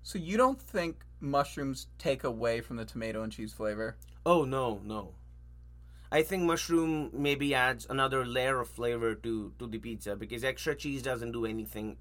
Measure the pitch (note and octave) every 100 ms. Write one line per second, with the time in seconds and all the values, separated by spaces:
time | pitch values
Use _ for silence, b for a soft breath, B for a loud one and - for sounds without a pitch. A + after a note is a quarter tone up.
0 | - G3 E3 G#3+ B3+ C4+ - G3+ E3+ E3
1 | - - C#3+ C#3 C#3 - C#3 B2+ - -
2 | E3 C3+ C#3+ A2+ A#2 A#2 A2+ A#2 A2+ A#2
3 | A2+ A2 A2 - G#2+ - G#2+ G#2+ A2 -
4 | B B E3 F3 C3 C3+ B2 G#2 G2+ G#2+
5 | F#2 - - - - - - - b b
6 | b D3+ D#3+ F#3+ E3+ E3+ - E3+ D#3+ D#3
7 | C3+ B2+ C#3+ C#3 C#3+ C3+ B2+ A#2+ - C3+
8 | C3+ C3+ B2 B2 C3 C3 A#2 - A#2+ A#2
9 | A2+ G#2+ A#2 A2 G2+ - A#2+ A2 A#2 A2
10 | G#2 G2+ G#2+ A#2 C3 B2+ D#3+ C#3+ D3 C#3
11 | B2+ B2 A#2 A#2+ A2+ A2 G#2+ G#2+ G#2+ -